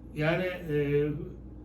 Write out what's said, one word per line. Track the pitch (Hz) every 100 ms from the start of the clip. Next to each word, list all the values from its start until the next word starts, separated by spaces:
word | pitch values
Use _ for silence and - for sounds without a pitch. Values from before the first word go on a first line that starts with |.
| -
yani, | 147 156 175
e, | 185 - 165 147 143 147 147 143 - - - -